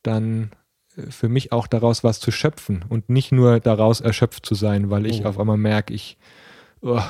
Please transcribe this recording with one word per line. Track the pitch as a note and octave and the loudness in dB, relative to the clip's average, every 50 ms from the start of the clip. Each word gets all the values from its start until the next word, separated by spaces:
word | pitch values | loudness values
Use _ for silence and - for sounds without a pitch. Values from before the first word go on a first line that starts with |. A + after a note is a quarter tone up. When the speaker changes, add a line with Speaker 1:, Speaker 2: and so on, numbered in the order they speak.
Speaker 1:
dann, | - A#2 A2 A2 A2 A2+ A2+ A2 A2 A2 - _ _ _ _ _ _ _ - | -4 -4 -2 -2 -2 -2 -4 -4 -6 -8 -12 _ _ _ _ _ _ _ -18
äh, | - - - | -16 -16 -16
für | - - - A2+ | -10 -4 -2 0
mich | A#2+ C3+ - - | 0 0 -2 -2
auch | A#2 A#2+ - | -2 -2 -2
daraus | - - A2 A#2 A#2 A2+ - - | 0 0 2 2 2 2 2 0
was | A#2 A2 - | 0 0 0
zu | - A#2+ | -2 -4
schöpfen | - - - D#3 - - - - G2+ F2 F2+ G#2+ | -2 -2 -2 -4 -4 -4 -6 -6 -6 -6 -6 -6
und | A#2 A2+ - - | -6 -6 -2 0
nicht | B2 C3+ - - | 0 0 2 2
nur | C3 B2+ B2 A#2+ A#2 A2+ | 4 6 6 6 6 4
daraus | - A#2+ A2 G#2 A2 A2+ A#2 - | 4 2 2 4 4 4 2 2
erschöpft | - A#2 G2 - A#2+ A#2 - - - | 0 -2 0 0 0 -2 -2 -6 -6
zu | - A2 | -6 -4
sein, | F#2+ G#2+ G#2 G2+ G2+ G2+ G2 | -2 0 0 0 0 0 0
weil | G2+ G2+ G#2 | 0 -2 -2
ich | A2 A#2 G#2+ | -2 -2 -2
Speaker 2:
Mhm. | G2+ | -2
Speaker 1:
auf | G#2+ G2 G#2 | -4 -2 -2
einmal | G#2+ A2 G#2+ | 0 0 0
merke, | G#2+ G#2+ G#2+ G#2+ G#2+ - - A2 | 2 2 0 0 0 -2 -4 -8
ich, | G#2+ - - - _ _ _ - - - - - - - _ _ _ | -12 -12 -14 -20 _ _ _ -20 -20 -20 -20 -20 -20 -20 _ _ _
oh, | - B2 A#2+ A2+ - | -4 -2 0 0 -2